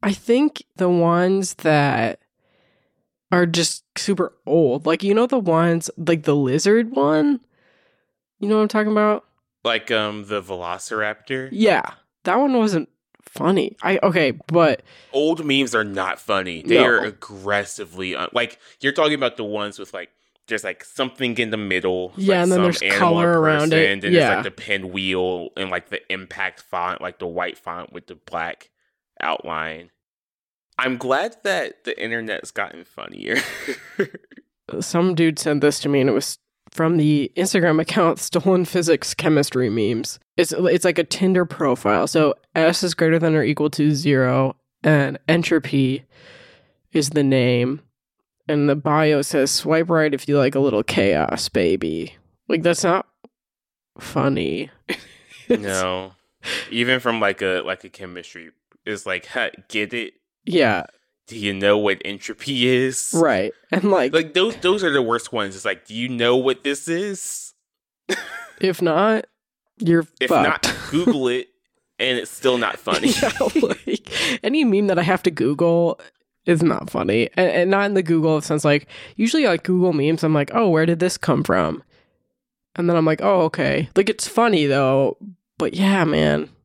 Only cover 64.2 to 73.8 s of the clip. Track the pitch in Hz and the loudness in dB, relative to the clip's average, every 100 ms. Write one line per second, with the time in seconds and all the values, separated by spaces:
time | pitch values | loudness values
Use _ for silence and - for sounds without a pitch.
64.2 | 160 151 202 - 180 202 185 139 117 117 | -2 0 -2 0 0 0 2 0 0 -2
65.2 | - 117 101 95 104 92 - 110 123 123 | -4 -6 -6 -6 -6 -6 -8 -8 -6 -2
66.2 | 117 127 127 127 143 139 - 165 202 190 | 2 4 2 0 -2 -6 -4 -4 -4 -8
67.2 | - - - _ _ _ _ _ - - | -10 -12 -14 _ _ _ _ _ -8 -6
68.2 | - - - - 185 175 170 156 208 220 | -6 -16 -18 -4 -4 0 0 2 2 0
69.2 | - _ _ _ _ _ 175 170 160 _ | -4 _ _ _ _ _ 2 2 2 _
70.2 | 127 160 147 156 - - - 147 180 175 | 0 2 2 0 -4 -6 -4 0 2 2
71.2 | 127 123 123 _ _ _ _ _ 127 123 | 0 -2 -6 _ _ _ _ _ -2 -2
72.2 | - - 135 123 113 - - 80 269 214 | -4 -2 0 2 0 -4 -4 0 0 0
73.2 | 254 - - 330 - - | 0 0 0 2 0 -2